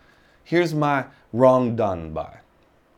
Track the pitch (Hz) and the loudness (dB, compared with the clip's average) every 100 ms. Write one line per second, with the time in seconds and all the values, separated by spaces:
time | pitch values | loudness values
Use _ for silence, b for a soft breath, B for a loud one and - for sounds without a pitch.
0 | b b b b - 170 170 151 147 139 | b b b b -4 -2 0 -2 -2 -2
1 | 123 b b 110 131 127 120 117 104 87 | -6 b b 4 4 4 2 -2 -4 -4
2 | 80 78 - - _ _ _ _ _ | -10 -12 -12 -16 _ _ _ _ _